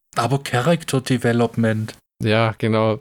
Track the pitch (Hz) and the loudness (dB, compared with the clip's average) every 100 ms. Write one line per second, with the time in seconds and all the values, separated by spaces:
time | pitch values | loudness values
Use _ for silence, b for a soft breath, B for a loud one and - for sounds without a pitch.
0 | _ - 117 139 - 123 127 170 - 131 | _ -4 0 0 -2 -2 0 0 0 -4
1 | 127 127 123 117 117 - 113 110 110 - | -2 0 0 2 0 0 0 0 -4 -10
2 | _ - 113 110 113 110 117 110 110 107 | _ -6 0 2 0 0 0 2 0 -2